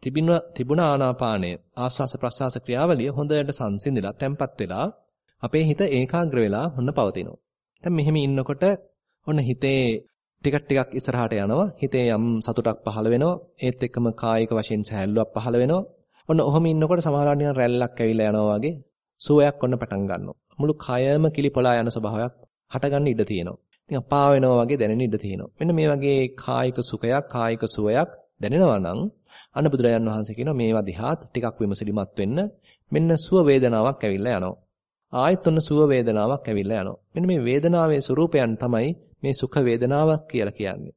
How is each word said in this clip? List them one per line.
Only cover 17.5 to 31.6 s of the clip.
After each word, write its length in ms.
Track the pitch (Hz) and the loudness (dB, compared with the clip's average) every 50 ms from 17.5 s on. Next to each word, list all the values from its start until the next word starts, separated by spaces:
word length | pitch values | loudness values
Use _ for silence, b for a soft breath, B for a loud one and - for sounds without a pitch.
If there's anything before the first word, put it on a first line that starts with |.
| 139 | 0
රැල්ලක් 400 | 131 123 120 120 123 123 120 - | 2 2 2 2 0 0 -2 -2
ඇවිල්ලා 340 | - 117 113 113 110 107 107 | -2 0 0 2 2 2 2
යනවා 200 | 104 107 107 104 | 2 2 2 2
වගේ 240 | 104 104 117 151 170 147 - _ _ _ _ _ _ _ | 0 0 -2 -4 -6 -6 -14 _ _ _ _ _ _ _
සුවයක් 360 | - - 147 147 143 147 143 147 | -2 4 6 6 6 4 2 0
ඔන්න 160 | - 123 127 | -2 -2 -2
පටන් 280 | 117 117 - 101 98 101 | -2 -4 -4 -4 -4 -2
ගන්නවා. 340 | 98 95 90 98 92 - _ _ _ _ | -4 -4 -6 -6 -10 -14 _ _ _ _
මුළු 220 | - 139 151 151 | -4 -2 -2 -2
කයම 480 | 151 - - 127 123 131 135 143 151 160 160 | -4 -4 -4 -2 0 2 2 2 2 2 2
කිලිපොලා 460 | 156 - 143 143 135 135 123 127 123 | 0 0 -2 0 0 2 2 4 4
යන 120 | 117 113 117 | 2 2 -2
ස්වභාවයක් 460 | 117 117 107 104 110 107 117 123 - _ - _ _ _ _ _ | -4 -4 -4 -4 -4 -2 -4 -6 -6 _ -20 _ _ _ _ _
හටගන්න 360 | - 127 127 143 139 143 147 | -8 -4 -2 0 0 2 2
ඉඩ 160 | 147 123 110 104 | 0 2 0 0
තියෙනවා. 360 | - 107 92 85 87 - - _ _ _ _ _ _ | -2 -2 -6 -6 -6 -10 -14 _ _ _ _ _ _
නිකන් 140 | - 131 123 | -6 -6 -4
පා 220 | - 143 143 139 143 | -2 0 2 4 6
වෙනවා 280 | 143 135 131 127 127 123 | 4 6 4 4 4 4
වගේ 200 | 117 120 143 139 | 4 2 0 0
දැනෙන 240 | 117 104 110 117 127 | 0 0 0 0 0
ඉඩ 140 | 117 104 | 0 -2
තියෙනවා. 360 | 107 - 101 95 92 98 - _ | -4 -4 -6 -8 -8 -10 -12 _
මෙන්න 180 | _ 147 170 175 | _ -2 0 2
මේ 160 | 160 156 151 | 2 2 2
වගේ 300 | 147 139 139 139 139 135 131 127 127 | 0 0 0 0 2 2 0 -2 -4
කායික 440 | - - - 127 123 127 127 127 - | -10 -8 -4 -2 0 0 -2 -2 -4
සුඛයක්, 440 | 120 - - 110 - 117 127 139 143 | -6 -6 -6 -4 -2 0 0 0 -2
කායික 360 | - - 123 117 113 113 113 - | -4 -6 -2 -2 -2 -2 -2 -4
සුවයක් 460 | 113 - - 107 104 110 127 160 - - - _ _ _ | -6 -4 -2 0 2 2 2 0 0 -4 -20 _ _ _
දැනෙනවා 440 | _ 95 104 127 165 190 165 120 101 | _ -6 -2 2 4 4 4 4 2
නම් 200 | 92 85 90 113 156 214 - _ _ B B B B B | 0 -2 -4 -4 -4 -6 -6 _ _ B B B B B
අන්න 160 | B 139 143 | B 0 0
බුදුරජාන් 380 | 165 139 131 120 120 117 113 113 | 2 2 4 4 4 4 4 0
වහන්සේ 300 | 113 107 107 107 104 110 | 0 -2 -4 -6 -6 -6
කියනවා 240 | 113 120 151 156 131 | -6 -4 -4 -2 0
මේවා 260 | 117 110 110 110 104 | 0 0 0 0 0
දිහාත් 360 | 95 87 82 110 127 160 160 | -4 -6 -6 -4 -4 -4 -6
ටිකක් 360 | - - _ 127 117 117 - | -8 -8 _ -6 -6 -6 -4
විමසිලිමත් 560 | - | -4